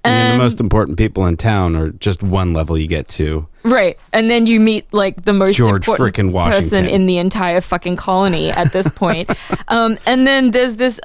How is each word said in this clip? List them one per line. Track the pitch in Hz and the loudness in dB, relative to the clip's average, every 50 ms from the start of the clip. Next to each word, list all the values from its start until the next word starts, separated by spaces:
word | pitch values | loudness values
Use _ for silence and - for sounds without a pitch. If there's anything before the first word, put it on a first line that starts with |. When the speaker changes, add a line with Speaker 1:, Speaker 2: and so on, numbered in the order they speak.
| - | -2
Speaker 1:
I | - | 0
mean, | - | 2
the | - - - 123 | 2 2 2 2
Speaker 2:
And | 123 | 2
Speaker 1:
most | 127 120 117 - | 2 0 0 0
important | 113 92 - 110 92 67 78 | 0 2 2 2 2 0 0
people | 85 110 107 - 95 92 | -2 -2 -2 0 0 0
in | 87 85 | 0 0
town | - - 110 107 98 92 85 82 | 0 0 0 0 2 0 0 0
are | 80 80 78 | 0 -2 -4
just | - - - 104 92 - | -6 -4 -4 -4 -4 -2
one | 101 95 92 95 92 87 82 | -2 -2 0 0 0 0 0
level | 80 80 78 82 | -2 -2 0 -2
you | 78 78 | -2 -2
get | 80 85 76 - - | -2 -4 -4 -4 -8
to. | - - 78 76 78 78 78 - - - - | -4 -4 -4 -2 -2 -4 -6 -10 -16 -6 -2
Speaker 2:
Right. | 226 254 240 196 170 - - - - | 0 2 2 2 0 -2 -6 -12 -4
And | - 220 226 226 | -2 0 0 2
then | 240 233 226 | 2 2 2
you | 226 226 214 | 2 4 4
meet, | 214 220 214 214 - - - | 4 2 2 -2 -6 -4 -2
like, | 208 196 190 - - 175 | 0 0 0 -2 -4 -2
the | 208 202 | 0 2
most | 196 190 190 202 | 2 2 2 2
Speaker 1:
George | 123 120 107 101 95 - | 4 2 2 2 2 0
Speaker 2:
important | 226 - - 127 104 - | 0 0 2 0 0 0
Speaker 1:
frickin' | 107 101 92 90 | 0 -2 0 0
Speaker 2:
person | |
Speaker 1:
Washington. | 90 85 87 202 196 175 - 208 190 180 | 0 2 2 2 2 0 0 0 0 0
Speaker 2:
in | 180 196 190 190 | 2 2 2 2
the | 185 180 175 | 2 0 0
entire | 175 190 - 214 180 175 170 185 | 0 -2 -2 -2 -2 0 0 -2
fucking | 175 - 180 175 - 175 180 | -2 -2 -6 -4 -4 -4 -6
colony | 175 - 196 185 185 196 190 170 156 156 160 | -6 -4 -2 0 0 2 0 0 0 -2 -2
at | - 175 175 139 - | -2 0 -2 0 0
this | 185 190 156 | 0 -2 -2
point. | - - 202 170 165 165 - - - - - - | -2 -2 -2 -2 -2 -4 -4 -6 -8 -8 -6 -8
Speaker 1:
<laughs> | - - - | -8 -8 -4
Speaker 2:
Um, | - 226 233 226 220 220 - - | -2 0 0 0 0 -2 -2 0
and | 226 247 262 262 | 0 2 4 4
then | 269 269 269 262 240 | 4 4 4 2 2
there's | 214 254 247 254 220 | 2 2 0 0 0
this | 214 254 254 220 - | -2 -2 -2 -2 -2